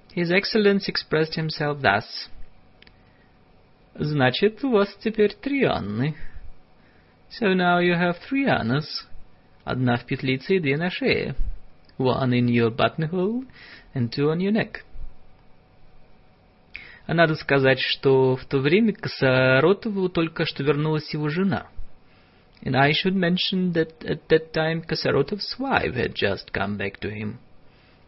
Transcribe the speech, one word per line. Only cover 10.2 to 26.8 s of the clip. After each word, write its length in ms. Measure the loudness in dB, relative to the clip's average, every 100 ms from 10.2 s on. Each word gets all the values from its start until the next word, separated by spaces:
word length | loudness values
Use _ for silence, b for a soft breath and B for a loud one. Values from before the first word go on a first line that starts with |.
| -2 -2 0 0
и 40 |
две 160 | 2 0
на 140 | -2
шее. 460 | -2 0 0 -2 0 0 -2 -10 -20 -14 -2
One 340 | 0 2 2
in 140 | 2 2
your 280 | 2 2
buttonhole 720 | 2 -2 0 -4 -2 -2 -4 -8 B B B B
and 160 | -4 -4
two 220 | 0 0
on 60 | 0
your 140 | 0
neck». 300 | 0 -2 -8 -12 -8 -8 -10 -20 -20 -20 -20 _ -20 -20 -20 -20 -20 -20 _ _ _ _ -20 B B -2
А 80 |
надо 200 | 2 2
сказать, 460 | 2 0 4 4 2
что 560 | 0 0 4 6 4 0
в 80 | -2
то 120 | 0
время 340 | 2 4 2
к 80 | 0
Косоропову 1080 | -6 0 2 4 4 6 4 2 -2 -2 -2
только 360 | 0 -2 -2
что 180 | -4 -2
вернулась 500 | 0 0 0 -2 -4
его 160 | -4 -4
жена. 400 | 0 0 -2 -6 -10 -10 -10 _ b b b b -10
And 140 | -2 2
I 160 | 2
should 220 | 2 0
mention 580 | 0 0 0 -2 -2 0
that 320 | 0 -2 -4
at 240 | -8 -4 2
that 240 | 2 2
time 300 | -2 -2 -2
Косоропов's 760 | -4 -4 0 0 0 -4 -8 -8
wife 360 | -2 0 0
had 200 | -2 -4
just 380 | -2 -2 -2 -6
come 240 | -6 -4
back 220 | -4